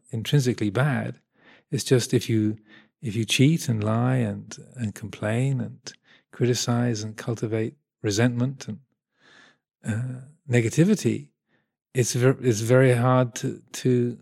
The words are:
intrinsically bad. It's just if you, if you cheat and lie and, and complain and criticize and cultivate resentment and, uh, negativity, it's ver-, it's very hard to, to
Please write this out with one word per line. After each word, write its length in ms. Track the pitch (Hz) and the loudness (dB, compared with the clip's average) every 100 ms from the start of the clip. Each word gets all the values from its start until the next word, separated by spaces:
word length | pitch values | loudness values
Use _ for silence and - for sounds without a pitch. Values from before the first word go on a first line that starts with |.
| _ | _
intrinsically 600 | 113 107 147 123 107 104 | -10 0 2 2 0 -2
bad. 480 | 101 147 117 113 - _ _ _ _ _ | 0 0 -2 -6 -10 _ _ _ _ _
It's 140 | 135 | -6
just 300 | - 127 - | 2 2 2
if 140 | 120 - | -2 0
you, 300 | 113 107 107 _ - _ _ | 0 0 -4 _ -20 _ _
if 140 | 131 104 | -8 -6
you 80 | |
cheat 440 | 107 - 135 165 - | -2 4 4 4 -2
and 140 | 110 | -2
lie 340 | 104 113 123 131 | 0 0 0 0
and, 400 | 110 101 107 - - 127 | -2 -6 -12 -18 -18 -8
and 180 | 107 | -8
complain 680 | - 101 - 107 113 135 127 | -8 -14 -6 -2 0 0 -2
and 320 | 110 - - - _ _ _ | -4 -10 -18 -20 _ _ _
criticize 720 | - 123 120 - 120 120 107 | -2 0 0 0 0 0 -2
and 140 | 107 107 | -8 -10
cultivate 580 | - 113 113 110 113 - _ _ | -8 -6 -4 -2 -4 -8 _ _
resentment 680 | 107 101 123 120 131 135 - | -2 2 2 2 -2 -4 -12
and, 100 | 104 _ _ _ _ _ - _ _ _ _ | -14 _ _ _ _ _ -20 _ _ _ _
uh, 360 | - 107 127 127 131 _ - | -6 -6 -6 -10 -16 _ 0
negativity, 840 | 120 113 - 185 220 117 110 - _ _ _ _ _ _ | 2 2 2 2 2 0 -2 -8 _ _ _ _ _ _
it's 200 | 131 113 | -2 -2
ver-, 240 | 123 127 - | 2 2 4
it's 200 | 127 107 | 0 0
very 340 | 113 127 131 | 4 6 6
hard 400 | 120 127 127 123 | 4 4 2 2
to, 280 | - 131 107 _ | -4 -8 -8 _
to 460 | - 127 123 120 117 | -4 0 2 0 -6